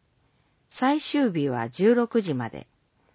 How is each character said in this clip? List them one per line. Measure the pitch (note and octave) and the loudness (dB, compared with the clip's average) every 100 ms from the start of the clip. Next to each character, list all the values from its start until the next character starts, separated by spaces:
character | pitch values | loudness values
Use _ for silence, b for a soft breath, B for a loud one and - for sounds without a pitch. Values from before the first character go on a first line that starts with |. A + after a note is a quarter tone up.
| _ _ _ _ _ _ _ | _ _ _ _ _ _ _
最 | - B3+ D4+ | -4 0 0
終 | - D4 C4 | -2 0 0
日 | E3 C#3+ | 0 -2
は | B2 A#2 | -2 -4
十 | - G3+ | 0 4
六 | A#3+ A#3 A#3 | 4 2 0
時 | F#3+ | -2
ま | C3+ A2+ | -2 -6
で。 | D2 - _ _ _ _ | -10 -18 _ _ _ _